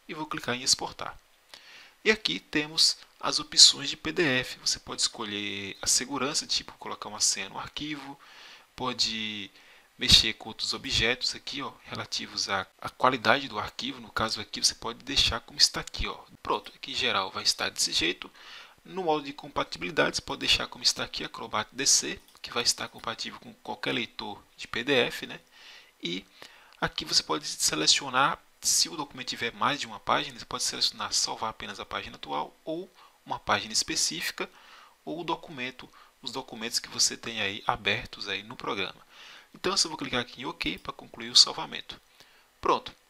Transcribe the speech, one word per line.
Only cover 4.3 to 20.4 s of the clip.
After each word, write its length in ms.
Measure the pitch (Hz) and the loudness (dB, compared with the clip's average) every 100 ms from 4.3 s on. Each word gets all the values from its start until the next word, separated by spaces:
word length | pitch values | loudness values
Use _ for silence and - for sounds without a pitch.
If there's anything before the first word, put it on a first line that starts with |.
| 127 | 4
F. 180 | 123 - | 0 -4
Você 200 | - - | -2 -2
pode 220 | - 123 | -4 0
escolher 760 | - - 107 104 101 101 98 - | 0 0 -4 -4 -4 -6 -8 -4
a 60 | - | 2
segurança, 600 | - 127 139 131 156 123 | 2 2 -2 -2 -2 0
tipo 240 | - - | -2 -2
colocar 360 | - 107 104 107 | -12 -12 -10 -10
uma 100 | 104 | 0
senha 300 | - 104 95 | 0 0 -4
no 100 | - | -10
arquivo, 580 | - - 151 143 135 139 - - - - - | -10 -8 -8 -8 -12 -16 -20 -20 -20 -20 -18
pode 760 | - 127 120 113 110 107 104 95 - - - _ - | -6 -4 0 0 0 -4 -6 -10 -16 -20 -20 _ -2
mexer 360 | 123 - 113 | 6 6 6
com 160 | - 110 | -2 -8
outros 240 | - - | -6 -4
objetos 600 | 110 90 113 113 127 - | -4 -2 2 2 2 -2
aqui, 300 | - - 139 | -4 -8 -8
ó, 100 | 123 - - | -8 -10 -10
relativos 640 | 117 107 - 107 104 - | -10 -6 -6 -4 -4 0
à, 180 | 98 - _ | -2 -2 _
à 80 | - | -12
qualidade 600 | - 127 131 110 135 135 | 2 4 6 4 4 2
do 100 | 104 | -6
arquivo. 420 | 101 - 123 127 | -6 -6 -8 -8
No 120 | 107 | -6
caso 280 | - 113 110 | -2 0 -2
aqui, 240 | 104 127 | -6 0
você 120 | - - | 0 0
pode 280 | 113 120 | -6 -8
deixar 360 | 131 139 - 117 | -2 2 4 2
como 160 | - - | -2 4
está 240 | - 165 | 4 4
aqui, 260 | - - 104 | -6 -4 -4
ó. 80 | - - - | -4 -12 -8
Pronto, 280 | - 104 - - | -2 -2 -4 -12
aqui 160 | 143 | -6
em 40 | 127 | 0
geral 360 | 127 101 95 | 2 2 0
vai 100 | 123 | 0
estar 280 | 107 - - | 0 0 0
desse 220 | - - | 0 0
jeito. 400 | - 165 185 - - - - - - 165 | 2 0 -2 -10 -16 -18 -18 -18 -20 -12
No 180 | 180 | -4
modo 220 | 170 151 139 | 0 0 -2
de 80 | |
compatibilidade, 840 | - 143 143 139 160 175 147 160 - | -10 -6 -4 -4 -6 -2 2 2 0
você 40 | |
pode 180 | - | -4
deixar 280 | 135 | -2